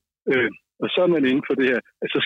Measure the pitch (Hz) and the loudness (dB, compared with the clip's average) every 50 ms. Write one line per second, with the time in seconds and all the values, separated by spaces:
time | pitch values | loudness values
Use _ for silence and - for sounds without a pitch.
0 | _ _ _ _ - - 135 127 120 107 98 - _ _ _ - - 107 - 185 | _ _ _ _ -2 0 0 0 0 -2 -4 -10 _ _ _ -6 -6 -2 0 2
1 | 180 175 170 156 135 127 131 147 - - 139 123 135 127 127 113 - _ _ - | 2 2 2 2 2 2 2 0 0 -2 -2 0 2 2 0 0 -4 _ _ -10
2 | - - - 147 - | -8 -4 -4 -4 -2